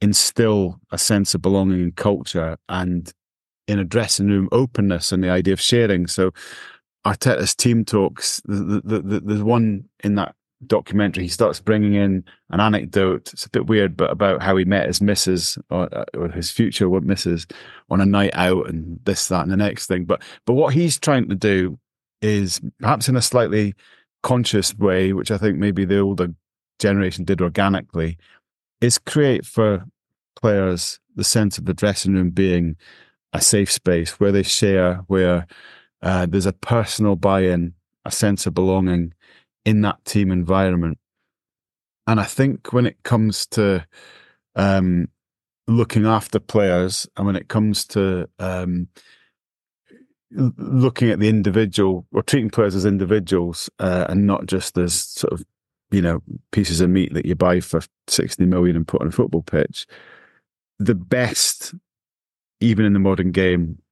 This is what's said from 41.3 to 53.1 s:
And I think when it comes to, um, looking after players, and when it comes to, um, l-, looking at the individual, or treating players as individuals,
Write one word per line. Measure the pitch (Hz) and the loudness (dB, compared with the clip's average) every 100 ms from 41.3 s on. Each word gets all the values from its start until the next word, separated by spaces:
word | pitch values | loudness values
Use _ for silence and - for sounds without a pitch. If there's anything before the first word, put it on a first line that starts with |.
| _ _ _ _ _ _ _ - | _ _ _ _ _ _ _ -2
And | 113 | 0
I | 98 | 0
think | - 135 - - | 0 0 0 -2
when | 123 123 | 0 0
it | - | -2
comes | - 120 110 101 - | -2 0 2 -2 -4
to, | - 104 92 80 - - - _ _ _ - | 0 0 0 -4 -16 -20 -20 _ _ _ 0
um, | 98 98 92 87 85 _ _ _ _ _ - | 2 2 2 0 -2 _ _ _ _ _ 0
looking | 117 113 113 107 | 0 2 2 2
after | 110 - 107 | 2 0 -4
players, | - 110 98 90 92 98 - - | 0 0 2 2 0 -4 -8 -4
and | 98 | -2
when | 95 | -2
it | - | -2
comes | 113 107 101 - | 0 0 -2 -4
to, | 110 95 90 85 - | -2 -2 -2 -6 -8
um, | 92 92 90 87 87 _ _ _ _ _ _ _ _ _ _ _ _ _ _ - | -8 -6 -4 -6 -6 _ _ _ _ _ _ _ _ _ _ _ _ _ _ -2
l-, | 127 - | -2 -2
looking | - 131 127 - 117 | -2 2 2 2 0
at | 90 | 2
the | 107 | 2
individual, | 110 101 98 110 87 95 92 - | 2 2 2 0 2 0 0 -4
or | 104 | -4
treating | - 143 110 | 0 0 0
players | - 104 95 | 0 0 2
as | 98 | 0
individuals, | 98 92 | 0 0